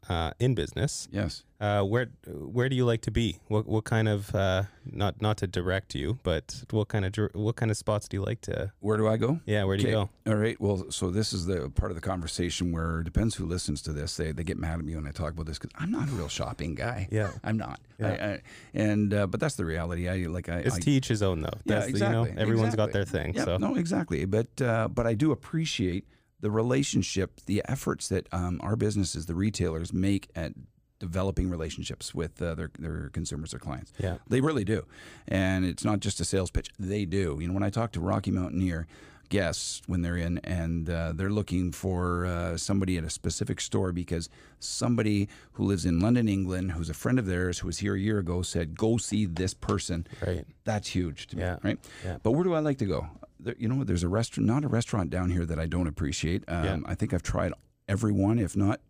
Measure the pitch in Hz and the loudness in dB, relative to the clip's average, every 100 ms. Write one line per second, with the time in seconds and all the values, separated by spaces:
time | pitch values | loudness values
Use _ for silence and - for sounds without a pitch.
0 | - 87 82 - 123 120 73 - 156 - | -2 0 0 0 2 2 0 0 -2 -4
1 | - 98 101 - - _ 104 104 98 113 | -6 -4 -2 -4 -16 _ 0 2 2 0
2 | 120 - - 73 71 110 127 127 123 117 | -2 -8 -14 -10 -6 -2 0 2 2 2
3 | - 110 113 82 - 107 - 110 - 117 | 2 2 2 0 0 0 2 0 2 2
4 | 110 104 104 101 95 92 104 - - - | 4 2 0 0 2 2 0 -6 -12 -2
5 | 101 - 107 104 98 90 90 95 - - | -2 0 0 0 -2 -2 0 0 -2 -4
6 | 71 120 - 80 - - - 110 101 110 | -2 -2 0 0 -2 -14 -2 0 0 0
7 | 95 101 107 - 107 117 113 104 - 104 | 0 0 -2 0 -2 0 0 0 0 -2
8 | - 98 101 110 - - 98 - 101 107 | -2 -4 -2 -4 -4 -4 -4 -6 0 2
9 | 110 110 117 160 - 107 95 98 117 110 | 4 4 2 0 0 2 2 2 2 2
10 | 101 - - 107 110 - 101 98 - - | 0 -2 0 2 2 2 0 0 -2 -2
11 | 92 92 110 95 85 92 71 69 101 85 | 0 0 0 0 0 0 0 0 0 -2
12 | 92 95 82 - 87 - 87 82 82 82 | -4 -2 -4 -2 -2 0 -2 0 0 -2
13 | 82 - 110 - 82 90 - 73 - 73 | 0 2 2 0 -4 -2 -2 -4 -4 -4
14 | 71 - 80 78 85 87 82 82 76 80 | -4 -2 -4 -2 -4 -2 -2 -2 -4 -6
15 | 73 76 78 78 80 76 - - 160 226 | -6 -4 -4 -4 -6 -8 -10 -6 -4 -2
16 | 147 120 76 - - - 80 78 85 - | -2 -2 -4 -4 -6 -4 -6 -4 -4 -4
17 | 95 107 104 - - 110 62 - - - | -2 0 0 -2 -2 -2 -2 -10 -16 -4
18 | - - 104 98 - - - - 107 104 | -2 -2 -4 -6 -10 -20 -8 0 2 4
19 | 104 104 101 - 160 - 82 80 82 87 | 4 4 2 0 -2 0 -2 0 -2 -2
20 | 87 95 87 87 90 85 123 85 - 139 | 0 0 -2 -4 -2 0 0 0 4 4
21 | 131 117 101 87 76 - - 107 107 101 | 4 2 2 2 -2 -4 0 0 2 2
22 | 101 113 117 98 107 113 110 107 104 101 | 2 2 2 0 2 4 4 4 2 2
23 | 95 - 76 87 - 90 202 - 165 - | 0 0 0 0 2 2 2 0 0 0
24 | 165 78 95 104 117 - 127 113 110 - | 0 0 2 2 0 -2 0 2 0 2
25 | 117 113 156 135 - 160 160 - 90 90 | 2 4 2 2 -2 -2 -2 0 0 0
26 | - _ _ _ 107 107 113 127 143 - | -6 _ _ _ 0 2 2 2 2 2
27 | - - 92 - - 101 - 139 - - | 0 0 -2 -4 -2 0 0 -2 -2 -4
28 | - 95 - 87 90 90 - 113 107 101 | 0 -2 -2 -2 -2 -2 -2 0 2 2
29 | 95 - 80 85 104 104 87 80 82 90 | 0 -2 -4 0 0 2 0 0 -2 0
30 | 95 98 - - 80 - - _ _ _ | 2 2 -2 -6 -6 -6 -16 _ _ _
31 | 95 87 98 - 92 87 80 - - 67 | -4 0 0 2 0 0 -4 -4 -8 -8
32 | - - 78 - 85 82 80 - 80 80 | -6 -4 -4 -2 -4 -2 -6 -6 -6 -4
33 | 73 - - 73 78 65 - 67 - - | -6 -6 -4 -6 -8 -8 -8 -8 -10 -4
34 | 92 92 - 123 139 147 95 107 - - | -2 -2 0 2 4 2 2 0 -2 -16
35 | - - - 92 92 95 92 - 107 104 | -20 -18 -2 2 4 2 2 0 0 0
36 | 101 - 82 95 90 - - - 95 104 | 0 -2 0 0 0 -2 -4 -8 -4 -2
37 | 95 95 90 71 85 92 101 107 113 - | 0 0 0 0 -2 0 0 0 -2 -2
38 | 85 104 101 98 90 87 92 82 85 - | 0 0 2 0 0 0 0 0 -6 -12
39 | - - - 101 87 - - - - 87 | -20 -20 -2 0 0 -2 -6 -8 -2 0
40 | 87 87 85 87 - 87 82 85 80 82 | 0 0 0 -2 -2 -2 0 -2 0 -2
41 | 82 80 98 104 98 90 90 - 95 90 | -2 -2 0 0 0 0 0 -2 -2 0
42 | 90 87 90 87 87 85 - 98 92 90 | 0 0 0 -2 -2 -4 0 0 2 0
43 | 78 - - - 95 90 - 104 95 87 | -2 -4 -4 -2 -2 -4 -2 0 0 -2
44 | 87 85 85 - - - - - 120 120 | -2 -4 -4 -12 -20 -14 -10 -4 0 2
45 | 110 104 101 - - - 98 98 90 85 | 4 2 2 -4 -20 -2 0 2 2 4
46 | 101 123 113 98 92 92 95 82 82 78 | 4 4 4 2 0 -2 -2 -2 -4 -4
47 | - 127 98 90 90 90 90 87 101 98 | 0 0 2 0 0 -2 -4 -2 -2 0
48 | 101 107 87 87 90 85 82 82 110 117 | 2 0 0 -2 0 -2 -2 0 2 2
49 | - 104 104 82 92 - - 101 - 85 | 2 0 0 0 -2 -2 -2 -2 0 -4
50 | 85 - 92 90 - - - 107 - - | -6 -6 -4 -4 -6 -12 -4 -4 -2 -2
51 | 87 71 - - 90 87 - - - - | -2 -4 -10 -4 -4 -2 -2 -4 -8 -12
52 | - 90 107 139 180 165 151 139 101 76 | -8 -2 2 4 4 2 2 0 0 0
53 | 80 - - _ 85 - 113 131 123 87 | -4 -12 -20 _ -10 -4 0 0 2 2
54 | 85 98 117 - 107 127 147 110 120 110 | 2 0 0 0 2 2 2 0 0 -2
55 | 85 90 90 90 85 78 82 87 87 71 | 0 0 0 0 0 -2 0 0 0 0
56 | 76 - 78 92 - 82 82 92 - - | -2 0 0 -2 -2 -2 0 0 -2 -2
57 | 107 90 - - 90 - - _ - 101 | 0 0 0 0 0 -2 -12 _ -2 0
58 | 110 101 98 117 90 98 101 123 _ | 2 4 4 4 2 2 2 2 _